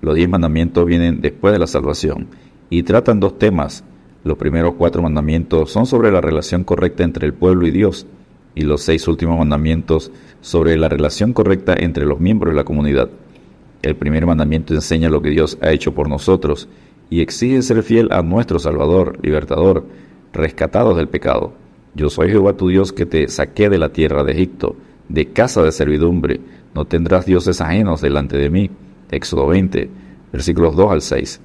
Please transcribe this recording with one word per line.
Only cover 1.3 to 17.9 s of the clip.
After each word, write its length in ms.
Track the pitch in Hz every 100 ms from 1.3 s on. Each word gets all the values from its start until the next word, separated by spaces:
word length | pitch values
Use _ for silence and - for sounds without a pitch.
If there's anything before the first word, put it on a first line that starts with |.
| - 98
de 60 | 104
la 80 | 82
salvación 640 | 73 67 73 80 71 - - - - _
y 120 | 85
tratan 380 | 85 107 - 110
dos 180 | 98 -
temas. 460 | 107 92 71 - - - - -
Los 140 | - 76
primeros 360 | 76 71 85
cuatro 280 | 85 85 85
mandamientos 680 | 85 76 76 80 80 82 78
son 160 | 104 127
sobre 240 | 123 117
la 100 | 95
relación 440 | 78 78 76 87
correcta 400 | 90 87 90 -
entre 220 | 85 - 76
el 80 |
pueblo 320 | 73 90 92 85
y 40 |
Dios, 360 | 87 101 92 - - _ _ _
y 80 | -
los 200 | 73 73
seis 240 | - 80 -
últimos 300 | 80 82 82
mandamientos 720 | 78 73 78 82 82 80 - - - -
sobre 360 | - 87 80 80
la 120 | 80
relación 440 | 76 76 - 107
correcta 420 | 120 98 95 - 90
entre 280 | 87 80 73
los 140 | 71
miembros 320 | 87 107 85
de 40 | 76
la 80 |
comunidad. 460 | 69 76 73 69 60 - - - - - - -
El 140 | - 78
primer 300 | 71 78 82
mandamiento 480 | 82 73 80 78
enseña 360 | 78 - 82 80
lo 120 | 76
que 80 | 76
Dios 280 | 76 78 -
ha 100 | 80
hecho 240 | 78 -
por 140 | 76 73
nosotros 600 | 71 - 95 76 71 - - - _ -
y 120 | 82
exige 420 | 82 - 120 131
ser 200 | 127 113
fiel 260 | 107